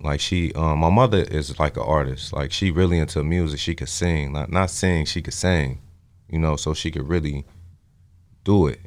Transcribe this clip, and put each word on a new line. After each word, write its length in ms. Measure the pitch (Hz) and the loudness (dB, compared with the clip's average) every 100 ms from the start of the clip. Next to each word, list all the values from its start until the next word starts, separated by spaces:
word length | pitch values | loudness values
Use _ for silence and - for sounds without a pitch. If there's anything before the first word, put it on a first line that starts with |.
Like, 180 | 78 73 | -4 -4
she, 320 | - 90 82 | -2 0 0
um, 260 | - 80 78 | 0 0 2
my 100 | 80 | 4
mother 340 | 101 127 101 | 6 6 4
is, 360 | - 78 71 73 | 2 -2 -4 -2
like, 160 | 76 - | -2 -2
an 60 | |
artist. 480 | 58 76 69 65 - | 0 0 0 -6 -8
Like, 200 | - 71 | -6 -4
she 180 | - 98 | -2 0
really 280 | 82 92 87 | 2 2 2
into 240 | 76 80 | 0 0
music. 360 | 76 87 82 71 | 0 0 0 -2
She 160 | - 82 | -4 -4
could 140 | 73 | -6
sing. 420 | - 87 80 71 | -2 0 0 -2
Like, 160 | 71 71 | -4 -2
not 180 | 90 92 | 0 0
sing, 360 | - 95 85 76 | 0 2 2 0
she 160 | 90 | -4
could 120 | - | -6
sing, 460 | - 90 87 69 65 - - _ _ _ | -2 2 2 0 -4 -12 -20 _ _ _
you 100 | 82 | -2
know, 160 | 80 73 | 0 0
so 180 | - | -2
she 160 | 76 82 | -4 -4
could 160 | 80 71 | -6 -2
really 340 | 87 78 71 - - - - _ _ _ _ _ _ - | -2 0 -6 -8 -18 -20 -20 _ _ _ _ _ _ 2
do 220 | 101 76 | 4 4
it. 120 | - | 0